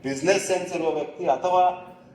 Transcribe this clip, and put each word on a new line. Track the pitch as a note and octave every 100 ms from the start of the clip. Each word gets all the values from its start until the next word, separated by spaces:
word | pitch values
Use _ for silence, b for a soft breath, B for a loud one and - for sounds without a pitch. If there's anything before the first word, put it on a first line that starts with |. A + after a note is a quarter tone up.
ಬಿಸಿನೆಸ್ | C3+ C3+ E3 G3 -
ಸೆನ್ಸ್ | F3+ F3 F3
ಇರುವ | D#3+
ವ್ಯಕ್ತಿ | D3+ C#3+ - F3
ಅಥವಾ | B2+ F3+ F3+ F3+ F3+ - - -